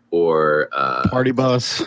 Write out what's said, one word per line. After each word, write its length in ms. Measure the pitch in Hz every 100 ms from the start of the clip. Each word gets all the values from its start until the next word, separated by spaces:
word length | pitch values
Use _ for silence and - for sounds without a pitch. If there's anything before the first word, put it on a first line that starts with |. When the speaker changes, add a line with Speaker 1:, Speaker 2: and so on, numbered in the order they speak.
| _
Speaker 1:
or, 560 | 85 85 80 78 76 71
uh, 340 | 69 67 64 -
Speaker 2:
Party 220 | 127 127
bus. 500 | 123 131 123 - -